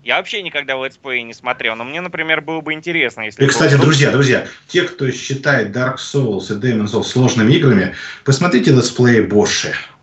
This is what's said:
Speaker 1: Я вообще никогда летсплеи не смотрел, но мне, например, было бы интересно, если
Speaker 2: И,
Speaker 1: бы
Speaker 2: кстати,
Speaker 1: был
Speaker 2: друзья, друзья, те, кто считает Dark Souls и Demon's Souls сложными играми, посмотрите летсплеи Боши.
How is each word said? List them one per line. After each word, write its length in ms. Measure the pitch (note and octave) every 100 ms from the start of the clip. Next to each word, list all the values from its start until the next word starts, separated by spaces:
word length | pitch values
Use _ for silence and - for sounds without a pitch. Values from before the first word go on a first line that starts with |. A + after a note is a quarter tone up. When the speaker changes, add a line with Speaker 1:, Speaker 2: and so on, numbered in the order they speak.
Speaker 1:
Я 120 | A#2 C#3+
вообще 260 | F#3+ A3
никогда 320 | F3 D3 C#3
летсплеи 460 | C3 C3 _ C3+ B2
не 120 | A#2
смотрел, 440 | A2+ B2 B2 A#2 A2+
но 80 |
мне, 160 | A#2+ D#3
например, 400 | F3+ E3+ D#3+ D#3
было 200 | D3 D#3+
бы 120 | D#3
интересно, 480 | D#3 E3 E3 B2 A2
если 200 | G#2+ G#2+
Speaker 2:
И, 60 | C#3
Speaker 1:
бы 60 |
Speaker 2:
кстати, 240 | A2+ - C#3
Speaker 1:
был 80 |
Speaker 2:
друзья, 260 | D#3 C#3+ C#3
друзья, 380 | C3+ C3 A2 - - _
те, 160 | F3
кто 260 | F3 - C3+
считает 640 | - - C3+ D3 C3 G2+ A2+
Dark 220 | B2+ -
Souls 540 | - C#3+ B2 F#2+ -
и 60 | G#2
Demon's 280 | B2 A2 G#2
Souls 180 | A2
сложными 480 | - B2+ B2+ A#2+ A2
играми, 420 | E3+ C#3 G2+ F2 - - -
посмотрите 480 | - C3+ F3 B2 D#3+
летсплеи 480 | B2+ B2 - B2 A2+
Боши. 520 | F#2+ G#2 - - - - - -